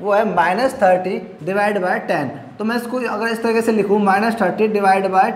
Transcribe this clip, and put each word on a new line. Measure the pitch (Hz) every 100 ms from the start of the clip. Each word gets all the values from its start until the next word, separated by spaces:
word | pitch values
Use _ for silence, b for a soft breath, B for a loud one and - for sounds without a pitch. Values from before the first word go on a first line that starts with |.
वो | 185
है | 202 214
माइनस | 175 170 185 262
थर्टी | - 185 180 185 226 - -
डिवाइड | 156 196 208 202
बाय | 180 226
टेन। | 226 170 135 - - -
तो |
मैं | 214 240
इसको | 240 254 233
अगर | 208 226
इस | 226
तरीके | 233 226
से | 226
लिखूँ, | 214 196 208
माइनस | 202 190 226 220
थर्टी | 180 - 214
डिवाइड | 202 196 190 190
बाय | 190 220